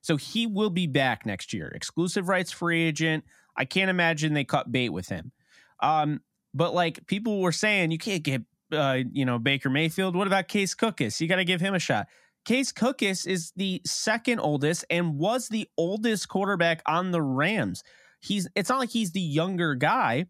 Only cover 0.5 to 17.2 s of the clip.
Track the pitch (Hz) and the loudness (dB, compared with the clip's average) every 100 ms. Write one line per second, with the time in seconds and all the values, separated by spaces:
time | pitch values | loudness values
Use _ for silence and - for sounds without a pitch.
0.5 | 196 214 175 175 135 131 113 113 98 - | 0 0 2 0 2 2 2 -4 -6 -6
1.5 | 104 78 - - - 175 185 180 190 180 | -8 -6 -8 -8 -2 -2 0 0 0 0
2.5 | - 170 165 165 151 160 156 - _ _ | -4 0 2 0 2 0 0 -4 _ _
3.5 | - 135 185 190 185 170 160 156 151 139 | -6 -2 0 2 4 2 2 0 0 0
4.5 | 143 - 123 123 85 92 95 123 _ _ | -2 0 0 0 -2 -6 -8 -10 _ _
5.5 | - _ _ 139 156 151 147 _ _ _ | -20 _ _ 2 2 2 -2 _ _ _
6.5 | 135 170 170 170 160 - 196 226 208 185 | -2 0 2 0 -2 -4 -2 0 0 0
7.5 | 160 214 208 165 160 - 190 151 131 110 | 2 2 4 2 0 -2 -2 0 -2 -4
8.5 | _ _ 156 139 131 127 - 131 120 117 | _ _ 0 2 2 -2 0 0 2 0
9.5 | 135 135 135 160 156 190 175 202 196 185 | 0 0 2 0 0 0 0 2 0 0
10.5 | 208 196 - 226 190 117 - 160 185 180 | -2 -2 0 -2 0 -4 -2 0 0 2
11.5 | 185 190 190 - 113 98 _ _ _ - | 0 0 0 0 -2 -2 _ _ _ -2
12.5 | 240 269 - 233 269 208 190 - 190 165 | 0 0 0 -2 0 -2 -2 -2 -4 -4
13.5 | - 196 185 - - - 220 240 233 151 | -4 -4 -2 -4 -4 0 0 0 0 0
14.5 | 147 143 170 - 170 175 143 175 247 233 | 2 0 -2 -2 0 0 0 0 0 -2
15.5 | 220 196 - 170 208 226 214 - 190 196 | -6 -6 -2 -2 0 0 0 -2 -2 0
16.5 | 196 170 160 - 160 185 170 | 2 2 2 0 0 0 0